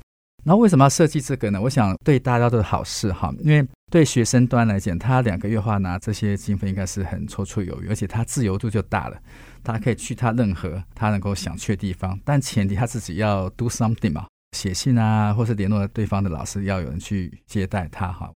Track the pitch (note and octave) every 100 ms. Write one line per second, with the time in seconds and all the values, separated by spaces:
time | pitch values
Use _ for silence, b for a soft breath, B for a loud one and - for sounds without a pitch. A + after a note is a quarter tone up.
0 | - _ _ _ D3 G3+ A3 C#3 C#3 -
1 | D#3 D3+ C3 C3 B2 G2 B2 B2+ A#2 F#2+
2 | - C3 B2+ A#2+ A#2+ A#2 - - - -
3 | G#2 F2+ E2+ C2+ D3+ D3+ C3+ - - E3+
4 | C#3+ B2 A2 B2 B2 A#2+ A2+ G2 G2 E2+
5 | A#2+ B2+ A#2+ E2+ G#2 A2+ A2 G2+ F#2 F2+
6 | - G2+ G#2 G2+ - F#2+ G2 G2 F#2 G2+
7 | F2+ F2+ G2+ - G2 A2 F2 D#2+ F#2 G#2+
8 | G2 A2 A2+ C#3 G#2 F#2+ A2+ G#2 - G2+
9 | B1 - B B B B - A2+ A#2 A2
10 | - A2+ A#2+ A#2+ G#2 E2 F2+ F2+ - -
11 | G#2+ G2+ G2 G2 - F2 - G2 G2 F2
12 | F#2 G2+ - C#3+ - A2 F#2+ G2 A#2+ A2+
13 | F#2+ E2+ G#2+ G2 F#2 - A#2 - A2+ A#2
14 | F#2+ D2 - _ _ - G2 F#2 C#3 A#2+
15 | A2 A2 G#2 G#2+ A2+ G#2 G2 G#2 G2 -
16 | G2+ G2 G2 D#2 - G2+ G2 F#2+ C#2+ E2
17 | - G2+ F2 - _ G#2+ F#2 G2 E2 -
18 | F#2 F2 F2